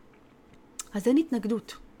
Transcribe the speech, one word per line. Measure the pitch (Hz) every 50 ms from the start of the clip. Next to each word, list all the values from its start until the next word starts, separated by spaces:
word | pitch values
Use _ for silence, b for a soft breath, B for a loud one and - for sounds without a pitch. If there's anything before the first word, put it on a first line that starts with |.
| - - - - - - - - - - - - - - - - - - -
אז | 202 180
אין | 233 262
התנגדות. | 311 320 - 254 226 202 214 233 208 - - - - - - - -